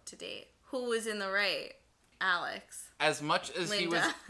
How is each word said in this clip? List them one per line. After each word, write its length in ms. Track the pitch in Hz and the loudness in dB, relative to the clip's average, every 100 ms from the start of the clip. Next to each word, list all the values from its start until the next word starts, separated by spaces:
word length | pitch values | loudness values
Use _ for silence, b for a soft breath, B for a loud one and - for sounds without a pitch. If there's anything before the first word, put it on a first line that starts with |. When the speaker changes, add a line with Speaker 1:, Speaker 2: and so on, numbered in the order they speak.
| - | -18
Speaker 1:
to 100 | - | -12
date. 320 | 175 101 - _ - | -12 -12 -14 _ -8
Who 180 | 277 247 | -4 0
was 160 | 226 220 | 0 0
in 120 | 208 | -2
the 100 | 196 | 0
right? 440 | 196 202 151 - - _ _ _ _ | 2 2 0 -4 -14 _ _ _ _
Alex. 680 | 190 175 143 - - - - - | 2 2 0 -6 -10 -16 -16 2
Speaker 2:
As 220 | 151 139 | 4 4
much 300 | 147 175 - 170 | 2 2 2 -4
as 160 | 180 | 0
he 140 | 208 170 | 0 2
was, 140 | 165 | 2
Speaker 1:
Linda. 140 | 196 - - | 2 0 -10